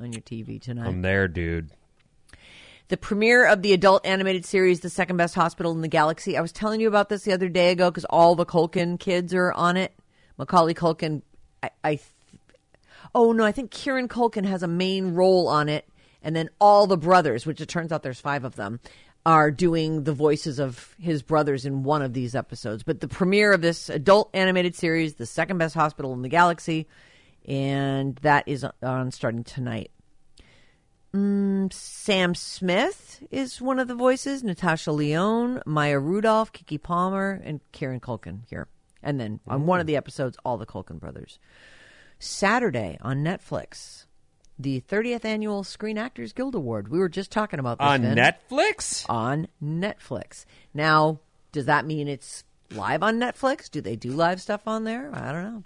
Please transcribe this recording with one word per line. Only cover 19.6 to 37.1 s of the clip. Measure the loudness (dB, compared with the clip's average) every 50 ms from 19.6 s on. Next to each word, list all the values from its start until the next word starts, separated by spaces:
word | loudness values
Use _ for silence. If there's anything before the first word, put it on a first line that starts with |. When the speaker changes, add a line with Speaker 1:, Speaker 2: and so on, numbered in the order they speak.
| 2 2 2 2 0 0 -2 -2 -2
Speaker 1:
the | -2 0
voices | 2 2 2 2 2 -2 -6 -4 -4
of | -4 -6 -6 -10 -18 -20 _ -8
his | -4 -4 -4 -4 -2
brothers | 0 0 2 2 2 0 -2 -2
in | -4 -4 -4 0
one | 0 0 0 0
of | -2 -4
these | -4 -4 -4 -4
episodes. | -6 -6 -6 -10 -10 -8 -8 -8 -6 -4
But | -6 -6 -6
the | -6 -8
premiere | -4 0 0 2 4 4 6 6 4
of | 4 4
this | 2 0 -2 -4 -8
adult | -6 0 4 6 6 6 4 2 0
animated | 0 2 2 2 2 0 0 -2
series, | -2 -2 0 0 0 0 -2 -4
The | -8 -12
Second | -8 -4 -4 -2 -2 -2
Best | -2 -2 -2 0
Hospital | 0 0 0 -2 -4 -8 -8 -6
in | -6
the | -6 0
Galaxy, | 4 4 4 4 4 0 -4 -4 -4 -4 -4 -8 _ -20 -20 _ _ _ _ _ _ _ _
and | -6 -4 -2 -2 -2 -2 -2 -2 -2 -2 -2 -2 -4 -4
that | -2 2 2 4 4 2 0
is | -4 -6 -6 -8 -10 _ -6
on | -4 -4 -4 -4 -6 -6
starting | -6 -4 -4 -4 -4 -8
tonight. | -10 -8 -8 -6 -6 -6 -8 -10 -12 _ _ _ _ _ _ _ _ _ -20 -20 _ _ _ _ _ _ _ _ _ _ _ _ _ -2
Mm, | -2 0 0 2 0 0 0 0 0 -2 -2 -6
Sam | -8 -16 -18 -18 -8 -2 0 2 2 2 2 0
Smith | -2 -6 -12 -10 -4 -2 0 2 2 2 0 -2 -6 -12 -20 -20 -20 -16 -10
is | -8 -6 -6 -6 -8 -8
one | -4 -4 -2 -2
of | -2 -4
the | -4
voices. | 0 2 2 2 2 0 -4 -6 -4 -4
Natasha | -6 -4 -2 0 0 0 0 -2 -2 -2
Lyonne, | 0 0 0 0 0 0 0 0 0 -2 -2 -4 -6 -6
Maya | -4 -2 0 2 2 2 0
Rudolph, | 0 0 0 0 2 2 2 2 2 -2 -6
Keke | -16 -14 -10 -10 -8 -6
Palmer, | -4 -2 -2 0 0